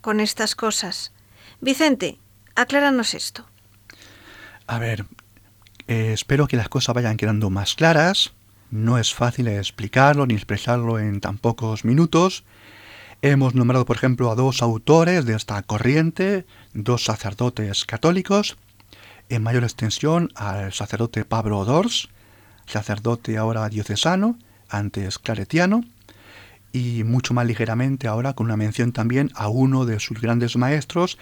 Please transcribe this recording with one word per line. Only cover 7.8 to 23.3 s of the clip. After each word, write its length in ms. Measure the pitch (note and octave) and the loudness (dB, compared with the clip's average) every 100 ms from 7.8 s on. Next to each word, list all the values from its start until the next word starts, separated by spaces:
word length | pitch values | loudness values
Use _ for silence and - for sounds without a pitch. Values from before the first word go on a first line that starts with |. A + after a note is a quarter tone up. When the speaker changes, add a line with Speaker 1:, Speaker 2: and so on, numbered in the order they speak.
| E3 D#3 E3+ G3 - - _ _ - | 4 4 4 2 -4 -6 _ _ -10
Speaker 2:
No 260 | G#2+ A2+ B2 | -2 2 2
es 160 | A2+ | 0
fácil 360 | - A#2+ - A#2 | 0 -2 0 -2
explicarlo 760 | G2+ F#2+ - G2+ C3 C#3 C#3+ B2+ | -2 -4 -8 -2 4 6 4 2
ni 80 | |
expresarlo 640 | G#2+ - G2+ - A#2+ A#2 A2+ | 0 -2 -4 -2 0 0 -2
en 220 | G#2+ G2+ | -2 -4
tan 180 | - G2+ | -6 -2
pocos 460 | A#2 A2+ A2 G#2+ | -2 0 -2 -2
minutos. 640 | A2+ C#3 E3+ E3 F#3 - - - - - - - - - | 2 4 4 4 2 0 -12 -20 -20 -20 -20 -20 -20 -2
Hemos 320 | C#3 C3+ C3 | 2 4 4
nombrado, 300 | B2+ A#2+ B2+ | 4 4 2
por 140 | B2 A#2 | 0 0
ejemplo, 340 | C3 B2 B2 | 0 2 0
a 40 | A2+ | 2
dos 260 | C3 B2+ | 0 2
autores 640 | A#2 A2 - E3 E3 F3+ A#2+ | 0 0 4 6 6 2 2
de 100 | G#2+ | -2
esta 260 | - G#2 | -4 -6
corriente, 840 | - G#2 A#2+ D3+ E3 - F#3+ G3 - - - | -4 0 2 2 2 0 0 -2 -4 -16 -12
dos 300 | G#2+ A2 B2 | -6 -2 0
sacerdotes 800 | - A2 G#2 G2 B2 - G#2 G2 | -2 -4 -6 -4 -4 -2 -4 -6
católicos, 720 | - A2+ D#3+ F#3 F3+ G3+ G#3 - _ _ _ - - - - | -6 0 0 2 2 0 0 -8 _ _ _ -20 -20 -20 -6
en 160 | A#2+ | -2
mayor 200 | A2+ B2 | 0 2
extensión 680 | A#2+ - A2 - D3 E3+ E3 - | 0 -2 -4 0 0 2 0 -4
al 360 | G#2 G2 F#2+ | -6 -4 -6
sacerdote 540 | - G2+ G#2+ A#2 A2 - | -6 -6 -2 -2 -2 -2
Pablo 400 | A2+ G#2+ G2+ G2 | -2 0 0 2
Dors, 420 | D#3 A#3 - - - - - - - - | 2 0 -2 -6 -14 -20 -20 -20 -20 -8
sacerdote 720 | G#2+ G#2 G#2 A#2 A#2 - | -6 -4 -4 -2 -2 -2